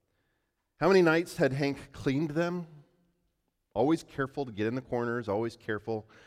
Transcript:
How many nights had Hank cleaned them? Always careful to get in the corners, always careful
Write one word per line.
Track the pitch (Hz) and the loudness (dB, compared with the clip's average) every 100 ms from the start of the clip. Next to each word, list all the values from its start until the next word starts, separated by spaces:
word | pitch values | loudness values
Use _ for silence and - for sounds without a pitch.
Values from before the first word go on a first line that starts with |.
| _ _ _ _ _ _ _ - | _ _ _ _ _ _ _ 0
How | 160 | 4
many | 196 | 6
nights | 165 165 175 - | 6 4 0 0
had | 139 | 0
Hank | 135 143 139 - | 2 -4 -4 -12
cleaned | - 147 135 160 | -6 -2 0 -2
them? | 147 170 180 160 151 - _ _ _ _ _ _ _ _ 101 | -2 -2 -4 -10 -18 -20 _ _ _ _ _ _ _ _ 0
Always | 135 160 | 2 0
careful | - - 131 - 123 | -2 -6 -6 -4 -6
to | |
get | 101 110 | -2 -2
in | 127 | -2
the | |
corners, | 127 120 120 120 107 | -4 -4 -2 -2 -2
always | 101 117 - | -2 -2 -6
careful | - 104 - 110 - - | -8 -6 -4 -8 -8 -20